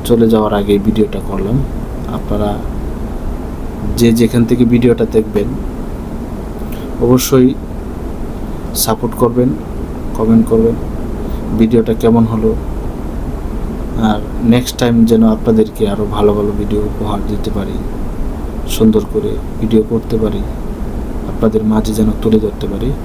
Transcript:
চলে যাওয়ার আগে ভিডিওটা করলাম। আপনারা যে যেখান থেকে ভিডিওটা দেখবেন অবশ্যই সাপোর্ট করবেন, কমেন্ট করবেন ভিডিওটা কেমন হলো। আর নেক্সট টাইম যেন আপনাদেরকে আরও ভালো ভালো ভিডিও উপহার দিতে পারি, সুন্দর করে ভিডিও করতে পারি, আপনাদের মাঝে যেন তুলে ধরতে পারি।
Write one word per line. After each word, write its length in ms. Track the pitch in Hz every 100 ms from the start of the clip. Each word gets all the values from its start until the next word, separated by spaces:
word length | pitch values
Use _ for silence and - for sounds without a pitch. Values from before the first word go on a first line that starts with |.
চলে 220 | - 117 113
যাওয়ার 260 | 110 107
আগে 200 | 104 101 101
ভিডিওটা 420 | 107 110 104 98 90
করলাম। 280 | 98 98 131 - - - - - 117
আপনারা 340 | - - - - - - - - - - - - - - - - - 113
যে 120 | 117
যেখান 300 | 113 113 120
থেকে 200 | 117 120
ভিডিওটা 400 | 117 120 120 117
দেখবেন 440 | 110 110 107 104 113 - - - - - - - - - - - - - - -
অবশ্যই 460 | 120 127 - 135 127 - - - - - - - - - - - -
সাপোর্ট 400 | - - 110 113
করবেন, 340 | - 117 120 127 151 - - - - -
কমেন্ট 300 | - 113 113 110
করবেন 280 | 113 113 117 - - - - - - - 107
ভিডিওটা 340 | 113 117 113
কেমন 300 | 113 113 117
হলো। 260 | 113 113 110 113 - - - - - - - - - - - - - 120
আর 180 | 110 107 107 - 117
নেক্সট 220 | 120 120 -
টাইম 160 | 123 117
যেন 180 | 113 113 113 220
আপনাদেরকে 460 | 233 220 214 - 208
আরও 160 | 202 208 104
ভালো 140 | 104
ভালো 160 | 104 104
ভিডিও 280 | 104 104 104
উপহার 400 | - - 107 101 101
দিতে 220 | 104 110
পারি, 260 | 101 98 95 - - - - - - - - -
সুন্দর 340 | - 220 214 202
করে 180 | 214 107 107 - -
ভিডিও 220 | 110 110 107
করতে 260 | 113 - 117
পারি, 240 | - 98 - - - - - - - - 110
আপনাদের 340 | 107 113 107
মাঝে 280 | 107 110 110
যেন 160 | 107 110 107
তুলে 160 | 113 110
ধরতে 280 | 107 - 98
পারি। 180 | 98 113 -